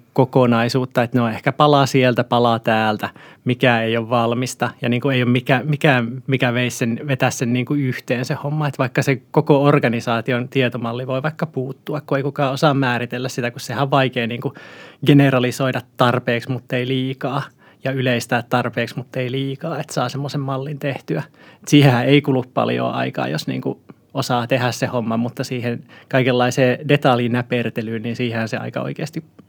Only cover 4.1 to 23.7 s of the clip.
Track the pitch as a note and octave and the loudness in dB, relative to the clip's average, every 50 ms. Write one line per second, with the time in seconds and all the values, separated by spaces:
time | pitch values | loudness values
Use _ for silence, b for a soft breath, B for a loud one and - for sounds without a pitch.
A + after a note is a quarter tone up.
4.1 | B2 A#2+ A#2 A#2 A#2 B2+ B2+ A#2+ - - B2 A#2 - - C3+ A#2+ A#2+ B2 - C#3 | 0 0 2 0 0 -2 -4 -4 -4 -4 -4 -4 -4 -4 -2 -2 0 0 0 0
5.1 | C3+ B2 B2 B2 B2 B2+ B2+ - C3+ B2 C3+ D3+ D3 C#3 - D3+ C3 B2 A#2 A2+ | 0 2 2 2 2 0 2 2 0 0 0 -2 -2 0 2 2 2 2 0 -2
6.1 | B2+ C3 - - C3 A#2+ C3 B2 A#2+ B2 B2 A#2+ - - B2+ A2+ A#2 - D3+ D3 | -6 -8 -4 -2 -2 0 0 0 0 0 -2 -2 -2 -2 -2 -2 -4 -4 -4 -4
7.1 | C3+ - C3+ B2 - - B2+ A#2 B2 B2 A#2+ - D3 C#3+ C3+ B2+ A#2+ - - - | -2 0 0 -2 -2 -2 -2 -2 0 -2 -2 -2 -2 -2 -2 -2 -4 -6 -4 -4
8.1 | B2+ A#2+ B2+ - C#3 - - C#3+ D3+ D#3 D3+ C#3+ - - C3 B2 - D3+ - C#3+ | -4 -4 -4 -4 -6 -6 -6 -4 -4 -2 -2 -2 -2 -2 -2 0 0 0 2 2
9.1 | C3 - - _ - D#3 C#3+ - D3 C#3 C#3+ C#3+ D3 C#3+ - A#2+ A2+ A#2 - B2 | 0 -2 -2 _ 0 2 4 4 4 6 6 4 4 4 2 2 0 0 -2 -2
10.1 | A#2 A#2 A#2 C3 B2 A#2+ B2 B2+ - C3+ B2+ A#2+ B2+ A#2 A#2 A2+ A#2 B2 B2+ B2+ | -2 -2 0 -2 -2 -2 -2 -2 0 0 0 0 -2 -4 -6 -6 -6 -8 -6 -6
11.1 | C3 C3+ D3 D#3 D#3 - D#3+ D#3+ - C3+ B2+ C3+ - _ - - D3+ C#3 - - | -4 -4 -4 -4 -4 -4 -6 -6 -4 -6 -6 -6 -8 _ -10 -8 -8 -8 -4 -2
12.1 | C#3+ C#3 C3+ D3 - - C#3+ B2+ C#3 C3+ D#3+ D3+ C3+ C#3 C3+ B2 A#2+ A#2 A#2+ A#2+ | -2 0 -2 -2 -2 -2 -2 -2 0 2 2 2 4 2 2 0 0 -2 -4 -4
13.1 | B2 B2 B2+ B2+ - C3+ A#2+ A#2+ A#2+ B2 - - B2+ C3 C#3+ C3+ D3 C#3 C3 B2+ | -6 -6 -6 -6 -4 -4 -4 -4 -4 -6 -10 -6 -2 -2 0 2 2 2 2 2
14.1 | - B2 A#2 A2+ A#2+ A#2 - C#3 B B B B B B B B B B C3+ C#3+ | 0 -2 -4 -4 -4 -6 -6 -8 B B B B B B B B B B 4 6
15.1 | C#3+ C#3 C#3 C3+ C3 B2+ B2 B2 - - C#3 B2+ B2 A#2+ - _ _ - B2+ A#2+ | 8 8 8 6 4 2 2 0 -2 -2 -2 -2 -2 -4 -8 _ _ 2 2 2
16.1 | A#2+ B2 - B2 A#2+ A#2 - - C3 A#2+ - - C3+ B2 B2 B2+ C3+ C3 C3 C3 | 2 0 0 -2 -2 -2 -2 -4 -6 -6 -6 -6 -4 -4 -2 -2 -2 -2 -4 -4
17.1 | B2+ - - C#3 C#3+ C#3 C3+ - _ b b b b b - C3+ C3+ C3 B2 B2+ | -6 -6 -6 -4 -4 -6 -6 -8 _ b b b b b -6 -6 -4 -2 0 0
18.1 | A#2+ A#2 - - C3 A#2+ A#2 - B2+ B2 A#2+ A#2+ A2+ A#2+ A#2 A2+ - B2 B2 _ | 0 -2 -2 -2 -2 -2 -2 0 -2 -2 -2 -2 -4 -4 -4 -4 -6 -10 -10 _
19.1 | - C3 B2+ B2 C3 C3+ C#3 C#3 C3+ - E3 E3 D#3+ C3 B2+ - - D3 B2 A#2+ | -6 -6 -6 -4 -4 -6 -6 -6 -8 -8 -8 -8 -6 -8 -8 -6 -4 -4 -4 -4
20.1 | - C3+ C#3+ C3+ - D3 C3+ C#3 C3+ C3 C3+ C#3+ D3+ C3+ - C#3+ C3+ - - - | -4 -6 -6 -6 -6 -6 -4 -4 -6 -6 -6 -8 -8 -6 -6 -6 -6 -6 -6 -6
21.1 | - D#3 - - B B B B B B B - D3 D3 C#3 C#3 B2 A#2+ B2 C3+ | -6 -6 -6 -8 B B B B B B B 4 6 8 8 8 6 4 4 4
22.1 | C#3+ D3 C#3+ C#3+ C3 B2+ A#2+ - - - A2+ A#2 B2 B2 B2 A#2+ A#2+ B2 - - | 4 4 4 2 0 0 -2 -2 -2 -2 0 0 0 -2 -2 -2 -2 -4 -4 -4
23.1 | - - B1+ B1+ D2 - - - - B2+ B2+ C3 | -4 -4 -4 -4 -4 -6 -6 -6 -6 -6 -4 -6